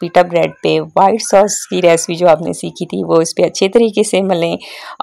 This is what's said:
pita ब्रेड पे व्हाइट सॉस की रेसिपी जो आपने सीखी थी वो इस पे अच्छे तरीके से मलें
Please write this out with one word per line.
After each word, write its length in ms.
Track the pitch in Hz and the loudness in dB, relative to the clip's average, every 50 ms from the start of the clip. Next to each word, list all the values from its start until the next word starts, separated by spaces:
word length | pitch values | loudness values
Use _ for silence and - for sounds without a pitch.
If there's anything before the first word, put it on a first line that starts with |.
| 175 | -10
pita 220 | 170 - 180 175 175 | -2 0 0 0 2
ब्रेड 240 | 170 165 160 160 | 0 0 -2 -2
पे 280 | 160 - - 165 156 160 | -2 -2 0 0 0 0
व्हाइट 400 | 156 160 - 185 190 196 208 220 | -2 -2 2 2 4 4 2 0
सॉस 480 | - - - 196 202 202 - - - - | -2 2 2 4 4 2 -2 -6 -8 -6
की 100 | 196 180 | -2 2
रेसिपी 360 | 175 170 165 165 - - 170 | 2 4 2 2 0 -4 -4
जो 120 | 165 180 175 | 0 2 2
आपने 260 | 156 156 165 170 160 | 2 2 0 -6 -8
सीखी 320 | - - 165 160 - 175 | -8 -10 -12 -10 -10 -10
थी 180 | 165 - 190 180 | -8 -8 -8 -4
वो 160 | 165 165 165 | 0 0 0
इस 140 | 165 - - | 0 0 -2
पे 60 | - | -2
अच्छे 260 | 180 160 160 - 196 190 | -2 -2 0 -2 -2 2
तरीके 360 | 196 233 233 220 202 214 214 | 4 2 2 2 0 -2 -2
से 180 | - - 185 | 0 -2 -2
मलें 360 | 196 190 185 170 165 170 170 - - - - - - - - - | -2 -2 -2 -2 -2 -4 -4 -8 -10 -16 -18 -18 -18 -14 -4 0